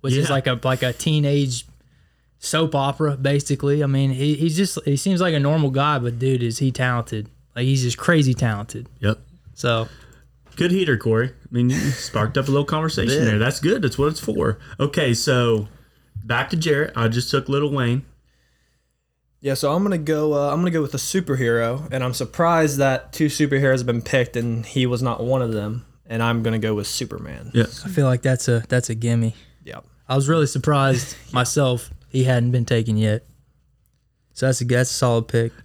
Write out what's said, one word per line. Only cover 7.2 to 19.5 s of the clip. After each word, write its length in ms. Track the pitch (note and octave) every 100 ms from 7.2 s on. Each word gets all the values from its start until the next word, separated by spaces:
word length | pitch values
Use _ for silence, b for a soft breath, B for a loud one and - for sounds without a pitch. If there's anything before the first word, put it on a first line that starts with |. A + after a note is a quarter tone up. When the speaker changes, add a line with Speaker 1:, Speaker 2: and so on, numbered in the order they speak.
| G#2+ - _
Speaker 1:
Like, 120 | - B2+
he's 160 | C3+
just 160 | B2 A#2
crazy 340 | - E3+ C#3
talented. 560 | B2 B2 G#2 G2+ A2 A#2+ -
Speaker 2:
Yep. 180 | G#2 A2+ - - -
Speaker 1:
So. 340 | - B2+ A#2 A2+ B B B - _ _ -
Speaker 2:
Good 140 | F3
heater, 260 | F#3 F3 A#2+
Corey. 320 | A#2+ A2 B2+
I 200 | - -
mean, 180 | A#2+ B2
you 80 | C#3
sparked 600 | C#3 B2 - A2 G#2+ C3+
up 100 | C3+
a 20 |
little 140 | C3+
conversation 540 | C#3+ D#3 D#3+ - - C#3
Speaker 3:
Did. 80 | A#2
Speaker 2:
there. 120 | G#2
That's 220 | A#2 -
good. 220 | D3+ A#3
That's 160 | D3+ -
what 100 | C#3+
it's 120 | D#3
for. 380 | - G#3+ F2+ G#2 B B
Okay, 320 | C#3+ D#3+ C#3
so 560 | A#2+ - B2+ A#2+ A2+ G#2 b b b b -
back 240 | G2+ A#2 C3+
to 60 | E3+
Jarrett. 360 | D#3+ C#3+ D#3 -
I 120 | A2+
just 220 | A#2 A#2+
took 200 | C#3 -
Lil 200 | C#3 D3
Wayne. 360 | C#3+ A#2+ B2 C3+ - _ _ _ _ _ _ _ _ _ _ _ _
Speaker 4:
Yeah, 140 | C3